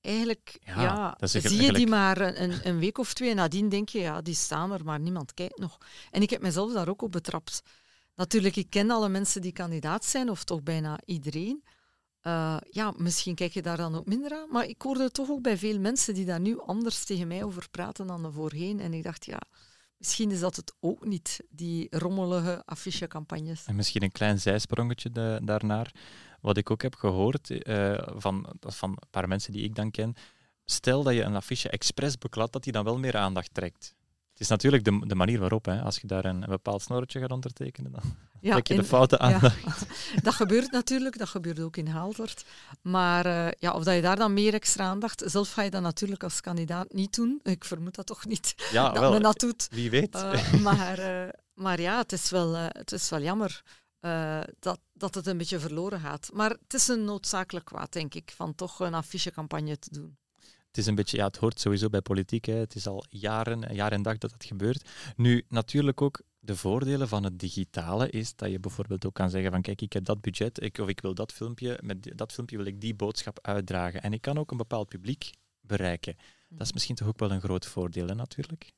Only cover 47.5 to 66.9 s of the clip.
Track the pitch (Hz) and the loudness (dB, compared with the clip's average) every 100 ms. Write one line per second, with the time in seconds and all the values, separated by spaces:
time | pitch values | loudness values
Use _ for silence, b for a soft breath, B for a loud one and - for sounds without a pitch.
47.5 | 180 - 170 170 - 190 220 208 220 - | -2 -2 -6 -8 -8 -10 -10 -6 -2 -2
48.5 | - B 117 131 - 135 214 214 214 240 | -4 B 4 4 6 6 8 6 6 2
49.5 | 233 - 113 120 120 208 185 190 120 - | 0 -4 -2 2 4 4 0 0 0 6
50.5 | - 202 196 185 185 190 180 185 - _ | 6 8 6 4 0 -2 -4 -6 -12 _
51.5 | - 190 175 170 220 247 180 - 180 170 | -6 0 0 2 0 0 0 2 2 2
52.5 | 165 165 - - 185 - 160 147 202 202 | 0 -4 -6 -8 -4 -2 0 0 0 0
53.5 | - _ b b _ 170 165 160 156 - | -4 _ b b _ -4 -2 -2 -4 -6
54.5 | - 185 180 _ _ 196 - 170 180 165 | -6 -4 -4 _ _ -6 -4 -2 -2 -2
55.5 | 180 156 151 185 202 147 147 - - 214 | -2 -4 -4 -4 -4 -6 -8 -8 0 0
56.5 | 226 _ 269 240 240 208 202 - 190 185 | 0 _ 0 2 2 0 -4 -2 -2 -2
57.5 | 180 - - - - 151 165 160 - 175 | -8 -10 -10 -8 -6 -6 -8 -14 -8 -8
58.5 | 147 180 - 180 165 160 185 175 165 156 | -6 -8 -4 -2 -2 -4 -4 -6 -4 -6
59.5 | 156 151 147 - 147 160 139 _ _ b | -4 -4 -6 -8 -14 -14 -18 _ _ b
60.5 | b b - 104 104 101 - 101 - 113 | b b -2 2 2 2 2 0 2 0
61.5 | - - 101 107 101 - 98 95 117 113 | 2 0 2 2 0 0 0 0 -2 -2
62.5 | 113 110 110 101 98 - 104 101 110 113 | -2 -4 -6 -8 -8 -10 -8 -4 -2 -2
63.5 | 117 113 101 104 104 104 110 117 - - | -4 -4 -2 0 0 -2 -2 -6 -10 -12
64.5 | 98 104 127 - B B - 120 120 - | -2 0 -2 -6 B B 2 6 6 4
65.5 | 117 113 143 143 131 143 - - _ - | -2 0 2 2 4 0 0 -18 _ -6
66.5 | 95 95 110 135 | -2 0 2 2